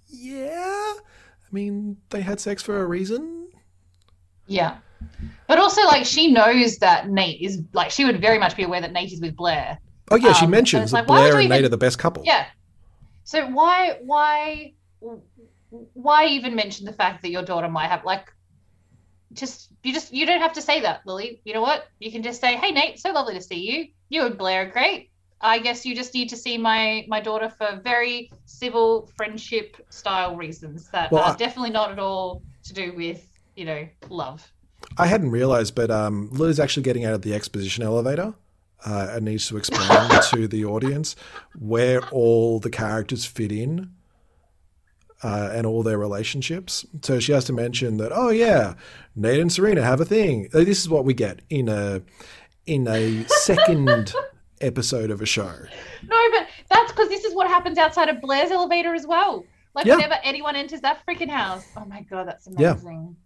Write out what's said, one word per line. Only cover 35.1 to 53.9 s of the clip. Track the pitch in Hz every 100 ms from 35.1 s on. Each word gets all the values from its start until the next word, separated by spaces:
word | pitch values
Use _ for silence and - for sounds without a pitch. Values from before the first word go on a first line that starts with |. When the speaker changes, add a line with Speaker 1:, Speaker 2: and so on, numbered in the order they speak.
| 214 151
Speaker 1:
realised, | 113 131 123 107
but, | - 117
um, | 110 107 104 104
Lily's | 131 160 151
actually | 139 -
getting | 131 120
out | 117
of | 110
the | 101
exposition | 104 - 104 98 113
elevator, | 113 113 120 147 196 220 _ _ _ _ -
uh, | 104 98
and | 113
needs | 107 107 -
to | 107
explain | - -
Speaker 2:
<laughs> | - - 120 117 -
Speaker 1:
to | 123 110
the | 107
audience | 107 107 131 143 156 - - - - -
where | 107 113 123 127 -
all | 135 117 117 113 113
the | 107
characters | - 110 110 101 123
fit | - - 110
in, | 104 123 165 185 180 _ _ _ _ _ _ _ _ _ _ _ _
uh, | 113 104 104
and | 113 113
all | 113
their | 113 107
relationships. | 104 101 110 143 127 165 180 - - 151
So | - 131
she | 117
has | 143 127
to |
mention | 123 120 117 127 110
that, | 110
"Oh, | 170 247
yeah, | 220 233 170 104 82 - - - -
Nate | 107 135
and | 170
Serena | 175 202 190
have | 120 131
a |
thing." | 160 214 202 123 95
Uh, | 156
this | 175 196
is | 170
what | 156 131
we |
get | 120 107 - -
in | 147 120
a, | 104 101 95 92 _ - - _ _ -
in | 151 123
a | 110 113 110 117
second | 605 - - 659 - 139